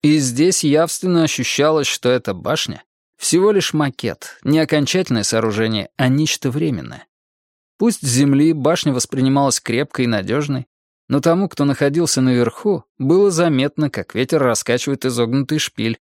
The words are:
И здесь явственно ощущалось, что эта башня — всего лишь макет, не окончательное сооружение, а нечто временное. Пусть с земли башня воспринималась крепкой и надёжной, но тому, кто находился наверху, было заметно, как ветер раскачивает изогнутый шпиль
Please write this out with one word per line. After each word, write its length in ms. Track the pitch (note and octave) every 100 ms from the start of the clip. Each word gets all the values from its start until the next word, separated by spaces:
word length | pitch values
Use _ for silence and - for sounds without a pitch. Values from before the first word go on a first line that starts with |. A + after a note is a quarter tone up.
И 160 | D3 D#3
здесь 440 | C3 A#2+ E3+ F#3
явственно 640 | D#3 D3 E3+ - F#3 F3
ощущалось, 640 | D#3+ - B2 - D3+ D#3 C3+
что 200 | - B2
эта 260 | B2+ -
башня — 500 | F2+ G2 D#3 - F2 _ _ _ _
всего 340 | - E3+ G3+
лишь 220 | G3+ -
макет, 680 | D#3 C#3+ - A2+ E2 - -
не 160 | - D#3
окончательное 640 | D#3 D3+ C#3 F#3 F#3 A#2+
сооружение, 640 | G2+ A2+ A2 G#2 A2 G#2+ - -
а 100 | B2+
нечто 440 | C3+ D#3 - C#3
временное. 560 | C3+ D#3+ G#2+ C2+ - - _ _ _ _ _ _ _
Пусть 280 | A#3 - C#3
с 40 |
земли 420 | A#2+ C#3+ C#3 D#3
башня 400 | D#3 C3+ F3 D3+
воспринималась 680 | B2 - C3+ C3 C#3 C#3 -
крепкой 440 | - A#2 D3 -
и 40 | A#2+
надёжной, 580 | A2 F#2+ B2+ D3 C3 - _ _ _ _
но 120 | C#3
тому, 280 | D3+ E3+ G3
кто 160 | -
находился 560 | C#3+ C3 C#3+ D#3 E3 -
наверху, 640 | C3 B2 A#2+ - G#3 F#3+ _ _
было 340 | C3 F3+ G3+
заметно, 580 | E3 F3 C3+ C#3 - D3+
как 240 | - F2+
ветер 260 | A2 C3 D#3+
раскачивает 640 | B2+ A2 - B2 - C3+
изогнутый 540 | C3 A#2+ A#2 C3 C3 D3+
шпиль 400 | - - A2+ A2